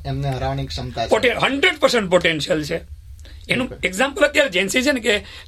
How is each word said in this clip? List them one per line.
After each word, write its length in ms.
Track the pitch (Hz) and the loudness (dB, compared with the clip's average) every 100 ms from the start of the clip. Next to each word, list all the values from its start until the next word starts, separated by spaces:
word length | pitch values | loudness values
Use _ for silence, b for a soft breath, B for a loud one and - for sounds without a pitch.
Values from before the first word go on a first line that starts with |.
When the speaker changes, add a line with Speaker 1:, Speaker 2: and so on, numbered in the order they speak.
| 139 | -6
Speaker 1:
એમને 220 | 135 139 | -4 -2
હરાવવાની 380 | 127 131 139 135 | -2 -2 -2 -4
ક્ષમતા 400 | - 127 117 117 | -6 -6 -4 2
છે. 20 | |
Speaker 2:
પોટે-, 260 | 226 240 | 4 4
હન્ડ્રેડ 440 | 220 202 277 359 320 | 2 0 2 0 2
પર્સન્ટ 320 | 262 233 190 | 2 2 4
પોટેન્શિયલ 540 | 180 175 156 139 160 | 4 4 0 0 -2
છે. 160 | 151 165 - - - - B B - | -2 -6 -8 -16 -16 -18 B B -4
એનું 200 | 185 254 | -2 -2
Speaker 1:
બિલકુલ. 200 | - 180 | -4 -4
Speaker 2:
એક્ઝામ્પલ 380 | 185 269 269 285 | 0 -2 2 2
અત્યારે 240 | 294 269 | 4 2
જેન્સી 320 | 180 196 262 | 2 0 2
છે 100 | 254 | 2
ને 80 | 269 | 2
કે 160 | 226 202 196 B | 2 0 -2 B